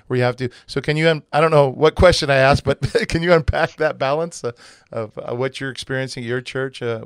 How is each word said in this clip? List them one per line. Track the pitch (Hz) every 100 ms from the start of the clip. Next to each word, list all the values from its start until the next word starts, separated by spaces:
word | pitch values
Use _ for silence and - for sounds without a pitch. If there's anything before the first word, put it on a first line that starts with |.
| -
where | 127
you |
have | 123 123
to. | 127 - -
So | 139
can | 143 151
you | 160
un-, | 156 -
I | 147
don't | 160
know | 151 139
what | 127 147
question | 151 180 - 143
I | 135
asked, | 135 143
but | - 139
<laughs> | 135 156 -
can | 170
you | 175
unpack | 175 - 147 165 -
that | 151 127
balance, | 135 151 170 -
uh, | 120 - - - _
of, | 113 107 -
uh, | -
what | 123 131 -
you're | 135
experiencing | 120 - 131 131 -
at | 117
your | 127
church, | 123 131 135 131
uh, | 120 113